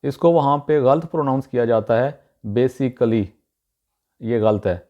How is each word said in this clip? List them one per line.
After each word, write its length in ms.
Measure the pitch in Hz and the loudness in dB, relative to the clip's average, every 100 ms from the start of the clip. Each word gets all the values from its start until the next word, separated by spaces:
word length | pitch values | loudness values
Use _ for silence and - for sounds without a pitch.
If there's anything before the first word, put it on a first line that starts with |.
इसको 260 | 156 139 170 | -6 0 2
वहाँ 260 | 165 139 143 | 2 2 -2
पे 220 | 143 151 | 0 2
गलत 240 | 127 147 | 4 2
प्रोनाउंस 420 | 165 165 139 131 131 | 0 -4 -2 -2 -2
किया 180 | 123 | -2
जाता 300 | 117 113 107 | 0 0 0
है 320 | 113 131 143 _ _ 107 | 0 0 -6 _ _ -6
basically, 800 | 104 127 - 135 123 117 110 98 _ _ _ _ _ _ _ _ _ | 0 0 0 -6 0 0 0 -2 _ _ _ _ _ _ _ _ _
ये 180 | 113 117 | -4 0
गलत 260 | 107 107 98 | 2 0 -2
है 220 | 90 | -6